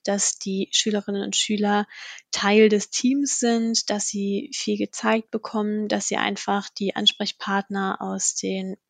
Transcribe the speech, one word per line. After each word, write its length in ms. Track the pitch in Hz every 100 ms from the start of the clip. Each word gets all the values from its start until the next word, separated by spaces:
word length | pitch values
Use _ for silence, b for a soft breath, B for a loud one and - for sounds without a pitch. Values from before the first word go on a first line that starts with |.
dass 340 | - 202 - -
die 320 | 202 190 -
Schülerinnen 520 | - 220 208 202 202
und 120 | 202 -
Schüler 520 | - 208 208 208 208 B B B -
Teil 380 | - 202 214 214
des 220 | 208 -
Teams 480 | - 247 277 277 -
sind, 500 | 233 233 226 226 -
dass 180 | 208 -
sie 440 | 202 196 196 -
viel 240 | - - 208
gezeigt 540 | 202 - 220 226 -
bekommen, 560 | 220 - 220 208 214 208
dass 200 | 208 -
sie 100 | -
einfach 520 | 202 196 - 202 -
die 260 | - 196 -
Ansprechpartner 1040 | 208 - 202 - - 196 - 196 196 -
aus 340 | 190 190 - -
den 420 | 190 190 190 - _